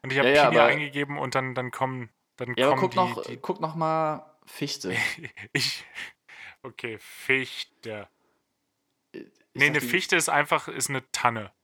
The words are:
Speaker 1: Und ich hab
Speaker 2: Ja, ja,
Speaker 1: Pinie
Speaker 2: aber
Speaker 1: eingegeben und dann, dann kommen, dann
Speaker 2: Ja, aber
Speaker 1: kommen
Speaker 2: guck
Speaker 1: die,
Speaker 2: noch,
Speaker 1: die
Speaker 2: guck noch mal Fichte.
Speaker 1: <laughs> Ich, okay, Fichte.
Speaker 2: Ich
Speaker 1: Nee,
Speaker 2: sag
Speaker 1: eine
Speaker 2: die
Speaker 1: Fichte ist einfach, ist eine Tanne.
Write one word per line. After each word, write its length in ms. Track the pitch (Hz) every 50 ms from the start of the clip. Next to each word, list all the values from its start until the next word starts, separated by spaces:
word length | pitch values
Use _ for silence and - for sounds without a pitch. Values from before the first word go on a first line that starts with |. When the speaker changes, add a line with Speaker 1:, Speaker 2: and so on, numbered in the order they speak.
| -
Speaker 1:
Und 80 | 131
ich 80 | 131 139
hab 60 | 139
Speaker 2:
Ja, 60 | 127
ja, 140 | 143 151 143
Speaker 1:
Pinie 140 | 127 113 117
Speaker 2:
aber 80 | - -
Speaker 1:
eingegeben 480 | 139 147 147 143 135 143 143 143 143
und 180 | 147 139 127 127
dann, 200 | 135 131 131 123
dann 160 | 127 127 123
kommen, 380 | - - 135 131 131 127 120 110 _ _ _ _ _
dann 180 | - 127 120 123
Speaker 2:
Ja, 120 | 110 127
aber 80 | 143 139
Speaker 1:
kommen 60 | 131
Speaker 2:
guck 100 | 175 180
Speaker 1:
die, 60 | -
Speaker 2:
noch, 260 | 190 180 - 120 - -
Speaker 1:
die 140 | - -
Speaker 2:
guck 240 | 120 - - 180 -
noch 140 | 160 156 156
mal 600 | 165 160 160 160 160 160 156 151 - - - _ _ _
Fichte. 480 | - - - 147 143 - - - 92 95 117 - - - - 165
Speaker 1:
<laughs> 300 | - - - - - -
Ich, 320 | 143 120 135 - - - - - - - - _ _ _ _ - - - - - _ -
okay, 340 | 131 110 - - 120 110 101
Fichte. 1080 | - - - - - - 135 131 131 - - - - _ _ _ - 113 107 104 98 _ _ _ _ _ _ _ _ _ _ _ _ _ _ _ _ _ _ _ _ _ -
Speaker 2:
Ich 80 | - - - _ _ _ _ _
Speaker 1:
Nee, 140 | 117 139
Speaker 2:
sag 20 | 147
Speaker 1:
eine 100 | 151 147
Speaker 2:
die 80 | 135
Speaker 1:
Fichte 300 | 120 120 190 - - 185
ist 100 | 170 151
einfach, 400 | - 160 143 147 - 165 147 -
ist 220 | - - 156 131 -
eine 200 | 139 131 - _ -
Tanne. 400 | - - 123 117 110 104 95 _ _